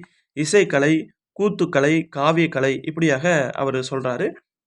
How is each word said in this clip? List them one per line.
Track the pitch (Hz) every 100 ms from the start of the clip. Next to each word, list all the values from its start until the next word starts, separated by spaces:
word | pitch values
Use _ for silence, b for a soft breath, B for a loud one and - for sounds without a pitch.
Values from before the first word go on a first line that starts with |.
| 175 B _ -
இசைக்கலை, | 151 202 175 143 143 160 - _ _ -
கூத்துக்கலை, | 202 202 170 143 143 165 156 143
காவியக்கலை, | 147 165 165 135 135 131
இப்படியாக | 147 156 165 131 170 160 123
அவர் | - 139 131
சொல்றாரு. | 131 135 131 123 202 - _ _